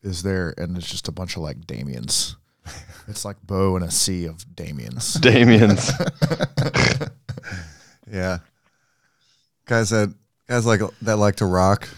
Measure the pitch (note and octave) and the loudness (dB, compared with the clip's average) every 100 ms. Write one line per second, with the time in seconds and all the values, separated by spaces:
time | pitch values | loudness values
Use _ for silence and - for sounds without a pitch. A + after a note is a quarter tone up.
0 | G2+ E2+ F#2+ F#2 F2 - F2 F2+ E2+ - | -10 -6 -4 -4 -4 -6 -8 -8 -10 -10
1 | - D#2+ F2+ - D#2 - - A#1+ C#2 A#1+ | -10 -10 -10 -8 -10 -10 -12 -12 -10 -10
2 | A#1+ - - - _ _ - - - - | -6 -4 -6 -10 _ _ -20 -20 -20 -20
3 | - G#2 G2+ G2+ - G2 F#2+ F#2 F2 - | -16 -12 -12 -12 -6 0 2 0 -2 -2
4 | - F#2 E2 E2 - - D#2+ C#2+ A1 B1+ | -2 -2 -6 -10 -16 -14 -12 -10 -10 -8
5 | - - B2+ A#2+ A#2+ A2+ A2 G2 - C3+ | -6 2 6 8 8 8 8 6 0 -4
6 | F3 - D#3+ - C#3 - B2+ - B2 C3+ | -4 -2 -2 -2 -4 -2 -2 0 0 0
7 | D3 - - - - F#2 D#2+ - _ _ | -6 -12 -16 -14 -14 -14 -14 -20 _ _
8 | - G2+ F#2 F2+ - _ _ _ _ _ | -12 -6 -4 -6 -10 _ _ _ _ _
9 | _ _ _ _ _ _ - A#2 G#2 A2 | _ _ _ _ _ _ -2 0 2 2
10 | G2+ - _ _ - B2 A2+ G#2+ G#2 - | 0 -4 _ _ -4 0 2 2 0 -4
11 | A2 G#2+ G#2 G2 G2 F#2 F#2 G2+ - | -2 2 2 2 0 4 4 2 -2